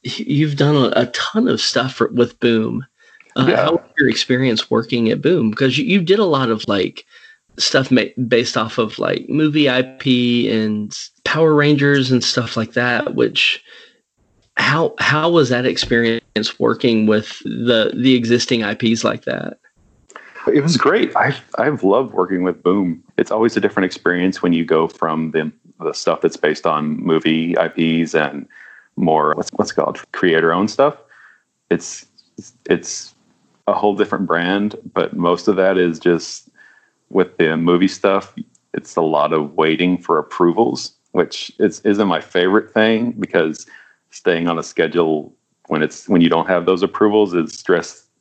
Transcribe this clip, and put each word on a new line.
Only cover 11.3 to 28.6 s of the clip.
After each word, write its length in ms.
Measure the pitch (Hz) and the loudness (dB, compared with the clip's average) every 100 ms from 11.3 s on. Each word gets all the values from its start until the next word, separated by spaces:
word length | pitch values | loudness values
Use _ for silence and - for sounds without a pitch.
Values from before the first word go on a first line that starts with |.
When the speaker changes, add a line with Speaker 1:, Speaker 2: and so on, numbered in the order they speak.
| 139 165 | 2 4
Speaker 1:
Rangers 580 | 147 147 147 143 139 127 | 4 4 4 4 2 2
and 120 | 127 | 2
stuff 320 | - - 113 - | 2 -2 -4 -6
like 180 | 110 | -4
that, 420 | - 123 120 - - | -2 0 -2 -2 0
which, 460 | - - - - - - - _ _ _ _ _ _ - | 0 0 -2 -2 -12 -20 -20 _ _ _ _ _ _ -4
how, 360 | - 147 156 - | 0 0 -2 -2
how 300 | - 151 165 | -2 0 2
was 200 | 170 123 | 2 2
that 160 | 120 127 | 2 0
experience 960 | 123 - 117 117 113 _ 107 110 - | -2 0 0 2 -2 _ -6 -6 -2
working 480 | 120 113 127 113 107 | -2 2 2 2 4
with 320 | 107 107 - | 2 -2 -12
the, 480 | 107 117 117 117 107 - | -10 -4 0 2 0 0
the 200 | 131 127 | 2 2
existing 480 | 117 120 - 120 | 2 0 0 -2
I 100 | 104 | -2
Ps 300 | 110 113 113 | -2 0 0
like 220 | 117 - - | 0 -4 -6
that? 340 | 60 - - _ _ _ _ _ - - - - | -6 -8 -14 _ _ _ _ _ -20 -20 -6 0
Speaker 2:
It 80 | 151 | 2
was 160 | 147 143 | 2 2
great. 380 | 139 214 - - | 4 2 0 0
I've, 260 | 139 139 _ - | -2 -2 _ -2
I've 260 | 127 143 | -2 2
loved 300 | 95 110 123 | 2 2 0
working 300 | 95 90 92 | -2 -2 0
with 180 | 90 82 | -2 0
Boom. 420 | 87 101 92 80 _ - | 0 0 0 -4 _ -4
It's 140 | 104 | -2
always 260 | 107 113 - | 2 0 2
a 20 | |
different 260 | 101 104 92 | 0 0 -2
experience 560 | - - 87 92 92 | -2 -2 0 0 0
when 100 | 90 | 0
you 100 | 85 | 0
go 240 | 80 80 82 | 2 2 0
from 440 | - 80 80 80 | -2 -4 -2 -2
the, 200 | 80 78 - _ _ | -4 -4 -10 _ _
the 120 | 80 | -8
stuff 280 | - - 82 | -4 -4 0
that's 160 | 85 - | -2 0
based 280 | 76 76 85 | -2 -2 -2
on 300 | 78 76 76 | -2 -4 -4
movie 600 | 85 80 80 80 82 85 | 0 0 2 0 0 0
I 100 | 82 | -2
Ps 460 | - 82 82 80 82 | 0 0 0 0 0
and 320 | 71 71 - - | -2 -6 -16 -20